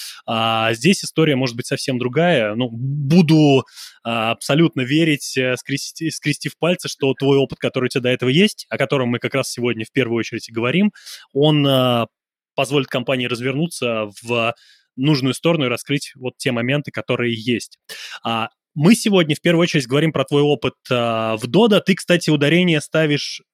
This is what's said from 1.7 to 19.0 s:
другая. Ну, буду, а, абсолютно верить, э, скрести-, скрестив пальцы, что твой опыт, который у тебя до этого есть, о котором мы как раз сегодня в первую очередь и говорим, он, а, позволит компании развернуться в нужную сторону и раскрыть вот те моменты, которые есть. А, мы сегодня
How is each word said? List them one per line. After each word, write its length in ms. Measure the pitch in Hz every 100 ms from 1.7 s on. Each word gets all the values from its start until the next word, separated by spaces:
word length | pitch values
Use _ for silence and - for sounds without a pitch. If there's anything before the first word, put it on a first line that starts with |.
| 135 - 127
другая. 560 | 123 127 175 156 107
Ну, 140 | 107 127
буду, 920 | 120 135 143 139 170 156 160 147 135 - - - -
а, 280 | 117 117 110
абсолютно 500 | 117 - 143 165 -
верить, 540 | 123 151 165 143 - -
э, 200 | 127 123
скрести-, 540 | - 139 - - 160
скрестив 460 | - 151 143 147 -
пальцы, 300 | 160 180 120
что 240 | - 135
твой 240 | 131 139 139
опыт, 200 | 135 -
который 280 | 123 135 135
у 20 |
тебя 140 | 139
до 60 | 123
этого 180 | 127 123
есть, 360 | 143 208 - -
о 80 | 113
котором 300 | 135 143 120
мы 100 | 120
как 160 | 131
раз 160 | 135 123
сегодня 340 | - 120 110
в 80 | 110
первую 260 | 135 120 117
очередь 300 | 110 113 -
и 40 |
говорим, 400 | 113 120 160 208 - - - -
он, 340 | 135 151 151 139
а, 400 | 131 127 120 113 _ _ _ _
позволит 340 | - 131 143 131
компании 380 | 139 120 131 123
развернуться 840 | 120 127 135 165 - 123 113 107 98
в 320 | 117 120 113 - _ _ _ -
нужную 380 | 139 147 131
сторону 320 | 120 165 170 127
и 20 |
раскрыть 440 | 120 - 143 - 131
вот 180 | 127 -
те 140 | 139
моменты, 380 | 120 120 147 -
которые 420 | - - 120 120
есть. 440 | 113 110 110 - - - - - -
А, 260 | - 113 113 - _
мы 200 | - 156
сегодня 400 | 233